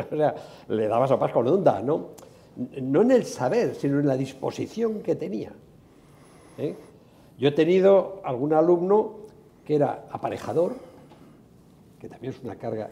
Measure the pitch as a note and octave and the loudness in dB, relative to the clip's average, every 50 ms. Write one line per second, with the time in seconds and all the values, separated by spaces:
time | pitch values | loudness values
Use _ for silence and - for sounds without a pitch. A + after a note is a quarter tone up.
0 | - - - D3+ D3+ C3 - - - - - - - - G#2+ G#2+ G#2+ G#2 A2+ A#2 | -4 -4 -2 0 0 0 -2 -4 -10 -18 -20 -20 -8 -4 -2 -2 0 0 2 2
1 | C3+ C3+ B2+ G#2 F#3+ - - C#3 A#2 B2+ F3 G3+ D#3+ C#3+ G#2+ G2 A2 C3+ D#3+ - | 2 2 2 2 0 0 0 0 2 2 2 4 4 2 2 2 0 -2 -2 -2
2 | - - - - - - - - - - - - B2 - - C#3 B2+ C3 C#3 E3+ | -4 -8 -16 -20 -20 -20 -20 -20 -20 -18 -10 -10 -10 -10 -8 -8 -4 0 4 4
3 | A3 B3+ C4 A3+ D3 - - - B2+ C3 G3 B3 G3 C3 A#2 - - C#3 C#3 C#3+ | 6 6 4 4 2 0 -4 -4 -2 0 0 0 0 0 -2 -2 -2 0 2 2
4 | D3 C#3 C3 C3 C3+ C3 - - - A#2+ - - A2 - - G#3+ A#3 A3 G#3+ G3+ | 2 2 0 0 -2 -6 -8 -6 -6 -6 -6 -6 -8 -8 -4 -4 -4 -4 -4 -4
5 | F3+ F3+ D#3 - D3+ F#3 G#3 G3+ - - - - - - - - - - - - | -4 -4 -2 -2 -4 -6 -6 -8 -8 -10 -14 -18 -20 -20 -20 -20 -20 -20 -20 -20
6 | - - - - - - - - - - - - C3 - - - - - - - | -20 -20 -20 -20 -20 -20 -20 -20 -20 -20 -10 -8 -8 -8 -8 -10 -16 -20 -20 -20
7 | _ _ _ - - - - - B2+ C#3+ C#3+ D#3+ D#3 E3 F#3 F#3+ F#3 G3 G3 F#3+ | _ _ _ -20 -20 -20 -6 -2 0 2 2 2 4 4 4 6 6 6 6 6
8 | - - - - - C#3+ C3 A#2+ C#3 D#3 D#3+ D#3 E3 F3 F3+ E3+ F3+ F#3 G#3 G#3+ | 4 0 -6 -10 -8 -6 -4 -4 -2 2 4 4 6 6 4 2 4 2 2 2
9 | A3 - - - - - - - - - _ _ _ - D3+ D3 C#3+ B2 - - | 2 0 -6 -14 -18 -20 -20 -20 -20 -20 _ _ _ -2 0 2 2 0 0 -4
10 | - - - - - A#2 G2+ - - G#2+ A2 D#3+ F3 G3+ B3 - - - - - | -10 -12 -10 -8 -6 -6 -6 -6 -8 -4 -2 0 0 0 -2 -8 -14 -18 -20 -20
11 | - - - - - - - - - _ - - - - - - - - - - | -20 -20 -20 -20 -20 -20 -20 -20 -20 _ -20 -20 -20 -20 -20 -20 -20 -20 -20 -20
12 | - E2+ - - A#2 C3 - - B2 A2 F#2+ - - A#2 A2 G#2+ G#2 - | -18 -18 -16 -12 -12 -12 -12 -10 -12 -12 -12 -10 -8 -6 -6 -6 -8 -8